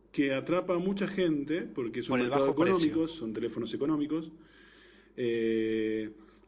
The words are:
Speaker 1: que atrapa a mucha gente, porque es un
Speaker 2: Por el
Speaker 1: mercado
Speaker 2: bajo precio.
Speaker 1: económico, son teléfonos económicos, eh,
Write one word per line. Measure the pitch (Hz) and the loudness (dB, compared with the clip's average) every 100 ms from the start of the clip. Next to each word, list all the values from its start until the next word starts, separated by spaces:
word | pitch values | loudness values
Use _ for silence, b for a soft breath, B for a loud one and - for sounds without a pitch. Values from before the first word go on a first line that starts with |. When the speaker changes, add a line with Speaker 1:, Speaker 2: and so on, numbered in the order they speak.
| - | -8
Speaker 1:
que | - 139 | 0 0
atrapa | 135 131 175 180 175 | 0 0 0 2 0
a | |
mucha | 190 196 196 | 0 -2 -2
gente, | 190 175 147 139 165 | 2 2 0 -2 -4
porque | 226 - 117 123 | -4 -6 -4 -4
es | 117 | 0
un | |
Speaker 2:
Por | 127 | 0
el | 123 | 2
Speaker 1:
mercado | 139 135 | 4 2
Speaker 2:
bajo | 135 | 4
precio. | 175 185 | 4 4
Speaker 1:
económico, | 156 160 160 | 2 2 -2
son | - 110 | -4 -6
teléfonos | 107 117 - - | -4 -4 -4 -6
económicos, | - 143 151 143 156 160 - B B B B B B B - | -2 0 0 0 -4 -6 -16 B B B B B B B -4
eh, | 120 117 113 113 110 110 110 110 107 - B B | -2 0 2 2 2 0 0 -2 -6 -12 B B